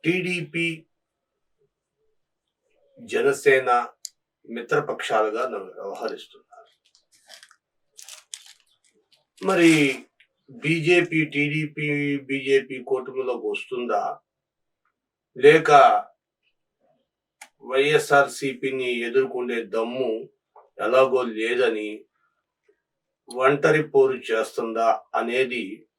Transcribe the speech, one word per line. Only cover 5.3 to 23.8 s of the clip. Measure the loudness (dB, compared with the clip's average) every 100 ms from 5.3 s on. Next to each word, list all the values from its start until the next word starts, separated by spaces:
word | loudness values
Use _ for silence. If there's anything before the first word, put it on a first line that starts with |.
| -4 -6
నవ్వు-, | -8 -12
వ్యవహరిస్తున్నారు. | -14 -14 -10 -10 -10 -18 -20 _ -20 _ _ _ _ _ _ _ -20 -20 _ _ _ _ -20 -20 -20 _ -20 -20 _ _ _ _ _ _ _ _ _ -2
మరి | 4 6 6 2 -2 -14 _ _ _ _
బీజేపీ, | -8 -2 0 2 2 2 -2 -2
టీడీపీ, | -2 -2 -4 -6 -6 -4 -4 -2 -4
బీజేపీ | -6 -8 0 0 0 -14
కూటమిలోకి | -6 -6 -4 -8 -6 -4 -6
వస్తుందా, | -8 -8 -8 -4 -4 -4 -10 _ _ _ _ _ _ _ _ _ _ _ 6
లేక | 6 8 6 8 8 4 -4 _ _ _ _ _ _ _ _ _ _ _ _ _ -20 _
వైఎస్ఆర్సీపీని | -4 0 2 2 4 4 4 -2 -8 -4 -6 -4 -4
ఎదుర్కొనే | -4 0 0 0 -4 -4 -6
దమ్ము | -4 -4 -4 -4 -4 -4 -10 _ _ -20 _ -6
ఎలాగో | 2 4 4 2
లేదని | -2 -4 -4 0 0 -2 -8 -12 -18 _ _ _ _ _ _ _ _ _ _ _ -14
ఒంటరి | 0 2 4 2 2